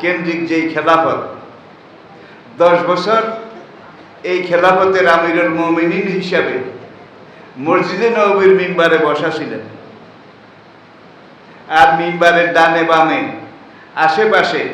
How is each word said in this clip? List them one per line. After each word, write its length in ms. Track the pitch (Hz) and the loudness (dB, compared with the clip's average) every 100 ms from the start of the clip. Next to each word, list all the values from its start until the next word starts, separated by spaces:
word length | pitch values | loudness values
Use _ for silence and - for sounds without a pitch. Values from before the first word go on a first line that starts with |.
কেন্দ্রিক 380 | 175 175 175 165 165 | -4 -4 -4 -4 -2
যেই 180 | 165 160 | -2 -2
খেলাফত, 480 | 151 151 160 160 117 - - - - - - - - - - - - - 117 | -2 0 2 0 -4 -8 -14 -18 -20 -20 -20 -20 -20 -20 -20 -20 -20 -18 0
দশ 160 | 175 170 170 | 2 4 0
বছর 320 | 180 196 226 226 - - - - - - - - - 165 | -2 0 -2 -2 -8 -14 -18 -20 -20 -20 -20 -20 -12 -6
এই 80 | 185 170 | -4 -2
খেলাফতের 580 | 175 185 190 190 185 170 165 | 2 4 4 2 2 2 2
আমিরুল 360 | 170 170 170 165 | 2 0 0 -2
মুমিনিন 480 | 165 165 170 196 202 185 | -2 0 0 -2 -4 -4
হিসাবে 380 | - 170 127 127 - - - - - - - - - 127 147 | -2 -2 -2 -6 -8 -14 -20 -20 -20 -20 -20 -20 -20 -8 -2
মসজিদে 440 | 185 170 196 233 214 | 0 0 -2 0 2
নববীর 360 | 202 202 190 190 | 2 4 4 4
মিম্বারে 380 | 180 175 165 160 151 | 2 0 2 2 2
বসা 240 | 147 165 - | -2 -4 -6
ছিলেন। 260 | 131 110 110 - - - - - - - - - - - - - - - - - - - - 160 | -8 -10 -12 -18 -20 -20 -20 -20 -20 -20 -20 -20 -20 -20 -20 -20 -20 -20 -20 -20 -20 -20 -2 4
আর 80 | 160 170 | 4 4
মিম্বারের 480 | 170 170 170 170 170 | -2 2 2 4 2
ডানে 300 | 165 165 170 165 | 2 2 2 2
বামে 300 | 160 156 139 - - - - - - - 139 156 | 2 2 0 -6 -10 -16 -20 -20 -20 -12 -2 0
আশেপাশে 560 | - 214 190 - 156 - | 2 2 2 0 -2 -6